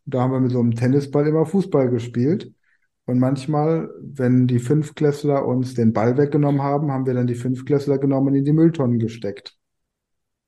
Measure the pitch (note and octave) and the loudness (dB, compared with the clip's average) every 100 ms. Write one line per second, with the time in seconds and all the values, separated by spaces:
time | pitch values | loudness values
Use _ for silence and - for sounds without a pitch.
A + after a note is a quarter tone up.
0 | - C3 C3 C3 B2+ B2 A#2+ A#2 B2 C#3+ | -6 -2 -2 0 0 0 0 0 0 0
1 | C#3 C#3+ D3+ D#3 D#3 G3 - C#3+ B2+ A#2+ | 0 0 2 0 0 0 0 0 2 0
2 | A#2 A#2+ B2+ G#3 - - _ _ _ _ | -4 -2 0 -2 -6 -20 _ _ _ _
3 | - B2+ B2+ C3+ D3+ D3 D#3 E3 - - | -4 0 0 -2 -2 0 0 0 -4 -12
4 | C#3 C3+ B2 B2+ B2+ B2 - D3+ D3+ - | -12 -2 2 4 4 2 2 0 0 -2
5 | D3+ C#3+ D3 C#3 - B2+ B2 - A2+ A2 | 0 0 0 0 0 -2 -2 0 2 2
6 | A#2 C3 C#3+ D3 C#3+ C#3+ C#3 C#3+ D3+ C3 | 2 2 2 2 2 0 0 -2 -2 -2
7 | C3 B2 B2 A#2 B2+ B2+ - C#3+ C#3+ C3+ | -2 0 -2 -2 -4 -6 0 0 0 0
8 | C#3 C3+ C#3 C#3 C#3 D#3 E3 D#3+ B2+ A#2+ | 0 2 2 2 2 4 4 2 0 0
9 | A2+ A2+ G#2 G2+ - _ _ _ _ _ | -2 -6 -10 -10 -16 _ _ _ _ _
10 | _ _ _ _ | _ _ _ _